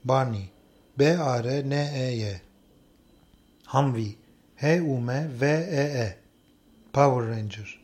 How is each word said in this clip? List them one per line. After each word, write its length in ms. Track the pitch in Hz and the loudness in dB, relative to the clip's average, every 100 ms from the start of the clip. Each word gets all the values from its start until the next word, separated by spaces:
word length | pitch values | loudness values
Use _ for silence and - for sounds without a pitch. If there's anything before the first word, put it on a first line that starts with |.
Barney. 460 | 127 131 127 110 95 _ _ _ _ - | 2 2 2 -4 -8 _ _ _ _ 2
B 180 | 143 175 | 4 4
A 260 | 143 123 | 0 0
R 260 | 120 139 135 | -2 -2 -2
N 220 | 143 147 135 | -2 -2 -2
E 200 | 127 120 | -4 -2
Y. 260 | 107 92 - _ _ _ _ _ _ _ _ _ _ _ - | -4 -8 -14 _ _ _ _ _ _ _ _ _ _ _ -2
Humvee. 500 | 135 139 117 107 104 _ _ _ - | 0 2 0 -6 -10 _ _ _ -4
H 260 | 143 170 | 0 2
U 200 | 160 127 | 2 -2
M 280 | 120 131 156 120 | -2 -4 -4 0
V 40 | 139 156 175 | 2 2 0
E 100 | 147 | 0
E. 360 | 143 135 110 - _ _ _ _ _ - - | 0 0 -4 -6 _ _ _ _ _ -20 -4
Power 360 | 139 139 123 113 | 4 4 4 -2
Ranger. 500 | 113 107 - 101 - | -4 -6 -8 -16 -18